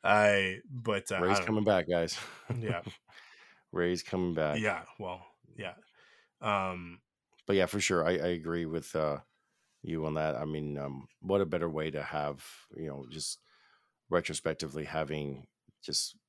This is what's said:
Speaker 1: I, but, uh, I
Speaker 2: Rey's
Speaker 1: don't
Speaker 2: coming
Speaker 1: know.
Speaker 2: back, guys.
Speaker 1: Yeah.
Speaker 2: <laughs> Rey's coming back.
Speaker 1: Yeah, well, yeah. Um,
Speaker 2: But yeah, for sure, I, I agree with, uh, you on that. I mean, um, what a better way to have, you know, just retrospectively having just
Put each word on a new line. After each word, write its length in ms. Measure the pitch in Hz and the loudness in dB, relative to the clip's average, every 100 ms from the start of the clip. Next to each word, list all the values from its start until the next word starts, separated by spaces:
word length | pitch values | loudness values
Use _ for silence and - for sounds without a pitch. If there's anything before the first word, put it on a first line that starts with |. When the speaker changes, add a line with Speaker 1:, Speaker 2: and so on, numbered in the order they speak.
Speaker 1:
I, 540 | - 104 104 101 95 95 - | 6 8 8 6 2 -2 -10
but, 420 | 131 113 101 - | -6 -2 -2 -2
uh, 40 | 95 | 0
I 40 | |
Speaker 2:
Rey's 160 | 90 98 | 4 4
Speaker 1:
don't 100 | 92 | 4
Speaker 2:
coming 160 | 110 | 2
Speaker 1:
know. 80 | 104 | 4
Speaker 2:
back, 180 | 95 85 | 4 4
guys. 280 | 87 82 - - - - 123 | 2 2 -4 -10 -16 -6 -4
Speaker 1:
Yeah. 220 | 110 87 - - _ - - | -2 -4 -6 -16 _ -20 -20
Speaker 2:
<laughs> 460 | - - - _ | -20 -20 -20 _
Rey's 320 | - 87 90 | 0 0 0
coming 300 | - 95 90 80 | -2 -2 0 2
back. 240 | 76 76 | 0 2
Speaker 1:
Yeah, 220 | 107 85 73 - | 0 -2 -8 -12
well, 260 | 95 90 90 _ _ - | -10 -10 -14 _ _ -14
yeah. 160 | 95 - _ _ - - _ _ | -12 -14 _ _ -20 -20 _ _
Um, 580 | 110 101 95 90 85 87 _ _ _ _ - | 0 0 0 -6 -10 -16 _ _ _ _ 2
Speaker 2:
But 80 | 98 | 4
yeah, 100 | 90 | 4
for 140 | 101 | 2
sure, 260 | - 92 80 | 2 4 4
I, 60 | |
I 160 | 90 85 | 4 2
agree 380 | 87 80 85 80 | -2 -2 -2 -2
with, 300 | 80 76 80 | -4 -4 -2
uh, 240 | 76 71 - _ _ _ _ _ | 0 -2 -8 _ _ _ _ _
you 240 | 82 80 78 | -6 -4 -2
on 80 | 76 | 0
that. 200 | 78 71 | 0 -2
I 100 | 78 | -4
mean, 320 | 76 76 71 | -4 -4 -6
um, 300 | 69 67 - _ | -6 -8 -14 _
what 200 | 90 98 | 0 2
a 40 | 90 | 2
better 240 | 85 82 | 0 -2
way 200 | 76 78 | -2 -4
to 120 | 73 | -4
have, 400 | 73 76 73 69 - - - - | -4 -4 -4 -6 -12 -18 -18 -10
you 120 | 80 | -8
know, 180 | 69 64 | -8 -12
just 300 | 78 - - _ _ _ _ _ _ _ | -8 -8 -8 _ _ _ _ _ _ _
retrospectively 760 | 90 - 78 82 78 80 73 73 | 0 0 -4 -4 -4 -6 -6 -4
having 640 | 78 76 76 73 67 - _ _ _ | -4 -2 -2 -4 -8 -14 _ _ _
just 320 | - 78 - - | -6 -4 -4 -10